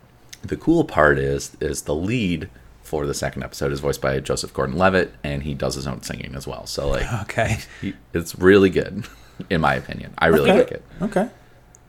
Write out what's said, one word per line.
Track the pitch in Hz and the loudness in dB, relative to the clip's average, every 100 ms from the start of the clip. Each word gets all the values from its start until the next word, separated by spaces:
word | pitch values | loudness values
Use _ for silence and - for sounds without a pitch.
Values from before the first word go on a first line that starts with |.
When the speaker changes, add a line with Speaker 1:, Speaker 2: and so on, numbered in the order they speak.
| _ _ - - | _ _ -20 -16
Speaker 1:
the | - - | -8 -4
cool | - 165 147 | 2 2 2
part | - 76 71 | 4 4 4
is, | 69 69 - - | 0 -2 -6 -8
is | 73 71 | -6 -6
the | - 76 | -4 -4
lead | 92 123 98 82 95 - - - | -2 -2 -2 -4 -6 -16 -20 -20
for | - 78 71 | -8 -4 -4
the | |
second | 71 71 67 | -4 -6 -6
episode | 65 - 71 | -10 -4 -4
is | 69 | -2
voiced | 71 67 | -2 -2
by | 69 67 | -2 -2
Joseph | 67 65 - | -2 -4 -6
Gordon-Levitt, | - 67 67 95 95 85 - | -4 -4 2 2 4 0 -4
and | 73 71 | -6 -6
he | 73 | -4
does | 69 67 67 | -4 -4 -4
his | 67 | -6
own | 62 | -8
singing | - - - 67 | -10 -12 -12 -12
as | - | -12
well. | - - | -12 -10
So, | - 69 | -6 -2
like, | 64 65 113 | -2 -2 -6
Speaker 2:
Okay. | 101 - 107 110 - - | -6 -2 -2 -2 -6 -10
Speaker 1:
he, | 101 - _ | -10 -10 _
it's | 87 82 - | -6 -6 2
really | 90 101 95 | 8 8 8
good, | 85 - - - - - | 4 -2 -6 -12 -14 -20
<laughs> | - - | -14 -4
in | 87 | 0
my | 73 65 | 2 0
opinion. | - 67 - - | -4 -12 -10 0
I | 80 | 4
really | 80 - | 4 6
Speaker 2:
Okay. | 196 | 4
Speaker 1:
like | - | 4
it. | - - - | 0 -14 -8
Speaker 2:
Okay. | 165 - 233 - - - _ - | -4 -2 -2 -6 -20 -20 _ -20